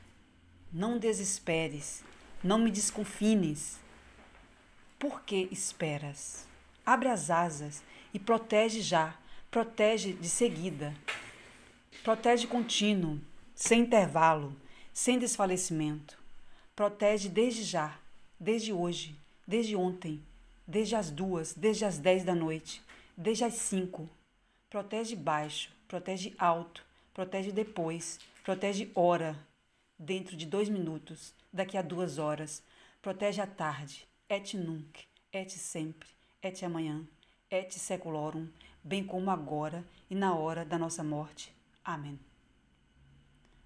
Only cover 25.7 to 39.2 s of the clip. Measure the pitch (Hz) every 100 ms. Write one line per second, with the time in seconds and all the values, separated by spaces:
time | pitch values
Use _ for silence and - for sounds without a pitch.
25.7 | - _ 180 180 190 190 - 175 170 170
26.7 | - - _ _ - 185 190 190 196 214
27.7 | - 160 170 - - - - - 190 202
28.7 | 196 - - 175 170 160 151 - _ _
29.7 | _ _ - 156 190 180 165 160 196 208
30.7 | 202 165 156 156 165 - - _ 185 190
31.7 | 196 170 180 180 147 151 151 151 - -
32.7 | - - _ 196 190 208 190 196 196 156
33.7 | 139 143 - - _ _ 202 202 202 165
34.7 | 160 151 - - _ _ 196 190 185 -
35.7 | 165 156 160 - _ _ _ 190 180 180
36.7 | 165 156 151 156 _ _ _ _ 185 185
37.7 | 175 - 185 165 156 151 156 165 - -
38.7 | - 147 196 196 185